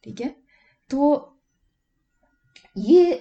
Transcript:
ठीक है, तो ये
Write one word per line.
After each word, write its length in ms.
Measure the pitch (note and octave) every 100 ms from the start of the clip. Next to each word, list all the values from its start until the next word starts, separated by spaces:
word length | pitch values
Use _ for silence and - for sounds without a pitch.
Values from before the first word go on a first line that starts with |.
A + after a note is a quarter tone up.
ठीक 180 | A3 G3
है, 140 | B3+ - _ _ _ _ _
तो 440 | C4+ C#4+ D4 - _ _ _ _ _ _ _ _ _ _ _ _ _ _ G3
ये 340 | G#3 F4 F4 D4